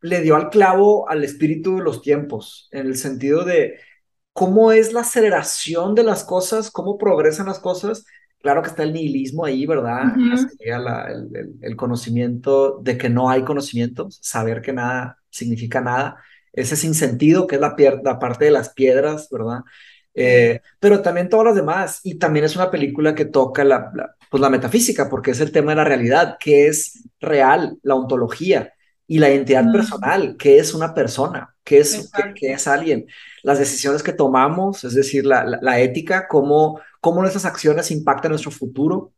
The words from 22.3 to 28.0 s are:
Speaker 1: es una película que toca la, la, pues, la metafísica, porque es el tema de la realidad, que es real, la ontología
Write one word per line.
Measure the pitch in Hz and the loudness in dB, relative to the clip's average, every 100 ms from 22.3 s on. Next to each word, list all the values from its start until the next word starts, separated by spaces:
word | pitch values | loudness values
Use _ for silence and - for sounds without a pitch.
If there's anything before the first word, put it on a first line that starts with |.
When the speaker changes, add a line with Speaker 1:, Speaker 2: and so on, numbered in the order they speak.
| 151 | 0
Speaker 1:
es | 151 | 0
una | 175 185 | 0 -2
película | 175 143 - 156 | -2 -4 -2 -2
que | 151 | 0
toca | 147 143 131 131 | -2 2 0 2
la, | 139 127 107 | 2 2 0
la, | - - _ _ | -12 -12 _ _
pues, | 135 | 0
la | 135 | 2
metafísica, | 131 123 247 240 220 139 | 2 0 0 0 -2 -2
porque | 139 - | -2 -4
es | 120 | -2
el | 151 | 0
tema | 160 147 | 0 0
de | 151 | 2
la | |
realidad, | 151 135 120 143 170 - | 2 2 2 2 2 -2
que | - 143 147 | 2 4 6
es | 151 - - - _ | 2 -8 -14 -20 _
real, | - 147 135 156 156 - | -2 2 4 4 0 -6
la | - | -2
ontología | 131 | -2